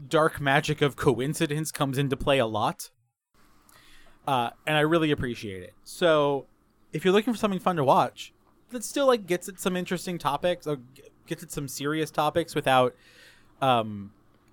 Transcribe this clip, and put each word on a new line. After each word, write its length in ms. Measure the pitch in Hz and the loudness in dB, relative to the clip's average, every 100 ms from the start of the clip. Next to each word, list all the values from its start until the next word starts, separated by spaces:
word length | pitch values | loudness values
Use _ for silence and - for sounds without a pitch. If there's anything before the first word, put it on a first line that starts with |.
| 139 | 0
dark 320 | 160 160 - | 2 2 2
magic 420 | 143 139 147 147 | 2 4 2 0
of 140 | 143 - | 0 0
coincidence 760 | 151 113 135 156 156 147 156 | 0 2 0 -2 -2 -2 -4
comes 280 | - 139 127 | -4 -2 0
into 180 | 139 135 | -2 -2
play 220 | - 139 | 0 2
a 80 | 113 | 2
lot. 440 | 107 123 - - _ _ _ _ _ _ _ _ - - - - - - | 0 -2 -4 -12 _ _ _ _ _ _ _ _ -20 -20 -20 -20 -12 -2
Uh, 240 | 131 117 - - | -2 -2 -4 -2
and 100 | 156 | 2
I 40 | |
really 300 | 151 170 156 | 2 2 2
appreciate 520 | 143 127 117 107 92 | 0 -4 -8 -10 -12
it. 120 | 90 - | -14 -20
So 600 | - - 175 151 143 139 - _ _ _ _ | -16 -2 2 4 2 0 -6 _ _ _ _
if 120 | 160 | -2
you're 80 | 190 | 2
looking 180 | 196 220 | 2 2
for 60 | 220 | 0
something 220 | 214 185 | -2 -2
fun 160 | - 175 | -2 2
to 80 | |
watch 480 | 135 175 123 - - _ _ _ _ | 4 4 4 -2 -20 _ _ _ _
that 140 | 240 | -12
still, 220 | - 285 269 | -6 0 4
like, 200 | 247 175 | 4 2
gets 220 | 175 - | -4 -4
at 100 | 185 | -6
some 160 | 196 180 | -4 -4
interesting 420 | 175 180 - 170 | -4 -6 -6 -4
topics 480 | 143 143 180 175 151 | -4 -2 -2 -2 -4
or 100 | 143 123 | -8 -8
g-, 80 | - - _ - | -20 -20 _ -12
gets 160 | 160 | -12
at 80 | 170 | -10
some 180 | 165 139 | -10 -8
serious 420 | - 143 156 151 | -6 -4 -2 -2
topics 440 | - 151 170 156 | -2 0 0 -2
without, 400 | 151 139 131 127 - _ - - - _ - | -2 4 4 4 0 _ -20 -20 -20 _ -2
um, 520 | 135 120 110 104 101 _ _ _ _ | 2 2 0 -6 -12 _ _ _ _